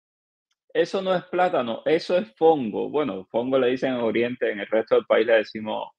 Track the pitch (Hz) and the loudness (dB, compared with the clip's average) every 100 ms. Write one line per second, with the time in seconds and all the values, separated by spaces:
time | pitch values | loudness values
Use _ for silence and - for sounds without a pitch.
0 | _ _ _ _ _ _ _ 151 165 202 | _ _ _ _ _ _ _ -2 0 -2
1 | 190 180 - 175 180 160 120 113 139 160 | -2 -2 -2 -2 0 0 -2 -4 0 0
2 | - 180 214 - 160 156 113 95 107 139 | 2 -2 -2 2 4 4 0 -4 -4 -2
3 | 139 95 92 113 123 135 123 131 135 123 | -4 -6 -4 -4 0 2 2 0 -2 -2
4 | 113 110 120 123 113 107 101 110 - 123 | 0 0 -2 -2 -4 -4 -2 -2 2 2
5 | 110 110 113 113 107 113 107 110 107 | 4 2 4 2 2 -8 -8 -8 -10